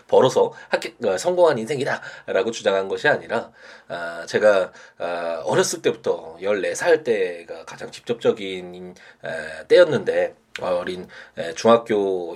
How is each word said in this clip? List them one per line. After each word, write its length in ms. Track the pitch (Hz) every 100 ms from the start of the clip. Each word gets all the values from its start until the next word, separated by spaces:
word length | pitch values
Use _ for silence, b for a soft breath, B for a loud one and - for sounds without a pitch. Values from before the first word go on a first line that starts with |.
| -
벌어서 440 | 196 131 - 98 B B
합격, 240 | 180 - - 110
어, 120 | 92
성공한 400 | 175 180 165 123
인생이다라고 960 | 113 139 139 117 - - - 95 101
주장한 380 | 113 104 98 95
것이 180 | 95 147
아니라, 440 | 135 - 110 - B B B B
아, 380 | 87 85 - -
제가, 460 | 107 104 98 90 B B -
아, 440 | 87 85 85 82 82
어렸을 360 | 147 - 170
때부터 560 | 131 - 101 85 - 82
열네 340 | 95 104 87 82
살 280 | 175 160
때가 600 | 127 104 92 85 85 82 -
가장 260 | - -
직접적인, 1040 | - - 120 - - 95 92 90 90 90 - B B
에, 440 | - 80 78 78 -
때였는데, 680 | 165 165 120 87 87 87 - _ -
어린, 460 | 90 87 90 90 90 B B -
에, 160 | 85
중학교 840 | - 113 117 - 107 98 92 82